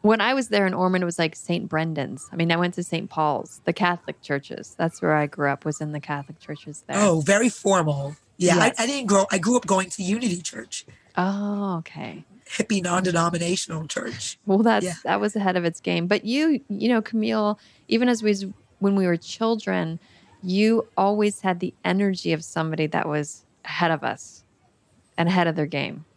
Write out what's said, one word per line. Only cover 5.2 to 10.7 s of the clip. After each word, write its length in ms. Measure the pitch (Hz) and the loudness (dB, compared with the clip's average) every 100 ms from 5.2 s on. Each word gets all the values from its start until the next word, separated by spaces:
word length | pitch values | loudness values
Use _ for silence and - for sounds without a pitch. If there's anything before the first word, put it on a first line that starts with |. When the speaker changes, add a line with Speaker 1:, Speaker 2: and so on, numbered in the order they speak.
| 147 | 0
Speaker 1:
grew 240 | - 143 | -2 -2
up, 160 | 139 156 | -2 -4
was 160 | 147 | -6
in 100 | 151 | -6
the 80 | 151 | -8
Catholic 400 | 139 143 143 160 | -6 -8 -8 -18
churches 440 | - 147 - 147 - | -16 -16 -14 -18 -6
there. 100 | 202 | 2
Speaker 2:
Oh, 220 | 208 165 | 4 4
very 280 | 151 202 233 | 4 4 4
formal. 680 | - 202 190 156 143 139 147 _ - | 0 2 2 2 -2 -6 -12 _ 0
Yeah, 200 | 180 175 | 4 6
I, 60 | 220 | 4
Speaker 1:
Yes. 80 | 254 | 4
Speaker 2:
I 60 | 233 | -2
didn't 220 | 285 233 | -2 4
grow, 180 | 196 190 | 4 4
I 80 | 196 | 0
grew 180 | 180 247 | 2 2
up 80 | - | 4
going 240 | 190 185 | 2 2
to 140 | - | -4
Unity 380 | 185 220 240 175 | -2 0 0 -2
Church. 440 | 160 - - | -6 -12 -12